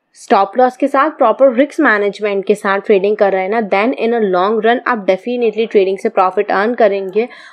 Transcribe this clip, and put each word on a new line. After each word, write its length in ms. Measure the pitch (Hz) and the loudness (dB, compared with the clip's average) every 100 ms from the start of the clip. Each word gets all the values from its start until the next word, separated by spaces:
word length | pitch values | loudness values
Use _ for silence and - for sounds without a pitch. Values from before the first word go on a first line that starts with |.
| _ _ | _ _
स्टॉप 360 | - 214 196 233 | 0 2 2 2
लॉस 200 | 254 - | 0 0
के 100 | 277 | -2
साथ, 220 | 277 311 | 0 0
प्रॉपर 440 | 302 240 220 269 | 0 0 4 2
रिस्क 260 | 233 285 - | 2 0 0
मैनेजमेंट 640 | 269 208 202 196 208 196 185 | 0 2 0 -4 -4 -2 -2
के 100 | 202 | -2
साथ 260 | 202 196 | 0 -2
ट्रेडिंग 360 | - 196 202 214 | 2 2 2 2
कर 140 | 196 | 2
रहे 100 | 190 | 0
हैं 80 | 185 | -2
ना, 120 | 233 202 | -4 -2
then 260 | 196 226 - | 0 0 -2
in 160 | 226 | -2
a 80 | 214 202 | -2 0
long 340 | 180 196 220 220 | 0 0 0 0
run 140 | 247 - | 0 -2
आप 180 | 233 190 | -2 -2
definitely 640 | 185 240 247 226 208 226 | -2 -4 -2 -2 -2 0
ट्रेडिंग 260 | 208 190 190 | 0 0 -2
से 120 | 220 | -2
प्रॉफिट 420 | 202 185 196 202 | 0 0 0 -2
अर्न 220 | 190 220 | -2 -2
करेंगे 540 | 233 214 196 190 190 247 - - | 0 0 0 -4 -4 -6 -10 -20